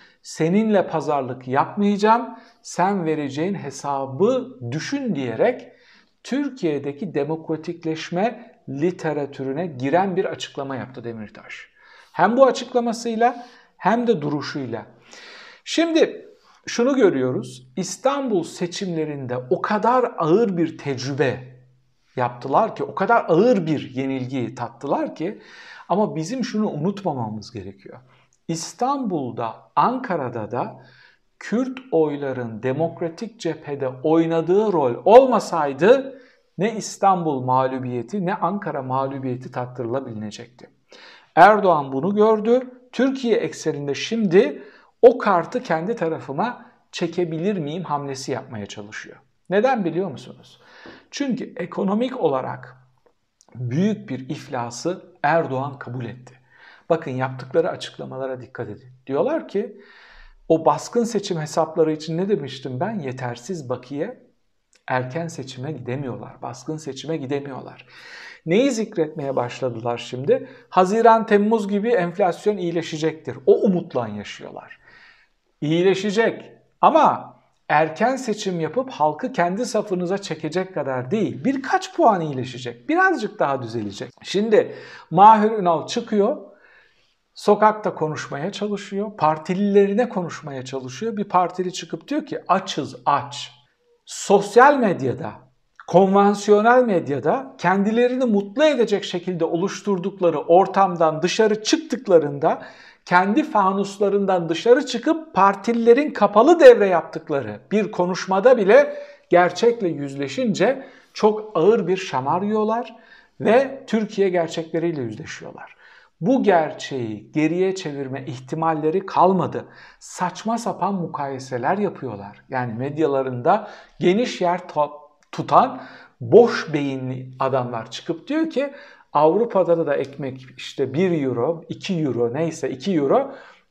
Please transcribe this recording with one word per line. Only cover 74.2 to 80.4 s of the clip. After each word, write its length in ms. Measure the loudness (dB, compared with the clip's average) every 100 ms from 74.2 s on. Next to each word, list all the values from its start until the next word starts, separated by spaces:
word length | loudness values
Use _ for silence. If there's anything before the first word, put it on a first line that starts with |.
| -12 -14 -16 -16 -18 -20 _ -20 -20 _ _ _ _ -6
İyileşecek 920 | -2 2 4 2 0 0 0 -2 -12 -20 _ _
ama 560 | 4 6 4 2 -6 -20 _ _ 0
erken 480 | 0 2 0 -2 -2
seçim 440 | -4 -6 -4 -4
yapıp 300 | -4 -4 -6
halkı 420 | 0 -2 0 -4
kendi 340 | -2 -2 -2 -4
safınıza 520 | -4 -2 -2 -2 -4
çekecek 560 | -6 -8